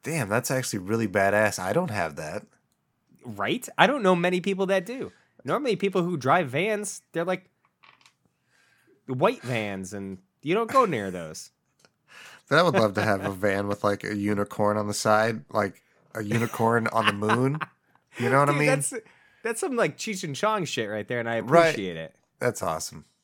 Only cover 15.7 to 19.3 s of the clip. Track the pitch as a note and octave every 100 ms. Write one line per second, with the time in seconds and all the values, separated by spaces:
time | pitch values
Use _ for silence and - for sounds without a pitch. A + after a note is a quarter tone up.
15.7 | - _ _ _ - G#2 A2+ A2+ - A2+
16.7 | A#2 A2+ A2+ G#2+ G2+ G#2+ G#2+ C3 D3+ D#3+
17.7 | _ _ _ _ - A#2+ C3+ C#3+ C#3+ D3+
18.7 | C4 C#3 B3 - _ _